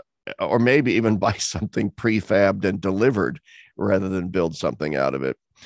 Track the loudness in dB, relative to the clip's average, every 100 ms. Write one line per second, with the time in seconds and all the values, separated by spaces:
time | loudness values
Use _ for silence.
0 | -12 _ -14 -6 0 2 4 4 4 2
1 | 2 2 0 0 -4 -6 -6 -2 -4 -2
2 | 0 0 2 2 2 2 -2 -2 -2 2
3 | 2 2 -2 -4 _ -20 -18 -6 0 0
4 | 0 -4 -2 -2 -2 -2 -4 -4 -4 0
5 | 0 -2 -4 -6 _ _